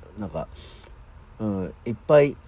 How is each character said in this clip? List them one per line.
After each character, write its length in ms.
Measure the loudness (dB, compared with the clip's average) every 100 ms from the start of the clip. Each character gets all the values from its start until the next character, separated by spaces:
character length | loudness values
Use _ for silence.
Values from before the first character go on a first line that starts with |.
| -12 -12
な 80 | -10
ん 40 |
か、 180 | -8 -10 -12 -20 -20 -20 -20 -20 -20 -20 -8
う 80 | -4
ん、 280 | -4 -6 -8
い 60 | -8
っ 60 | -6 4
ぱ 160 | 6
い 140 | 6 2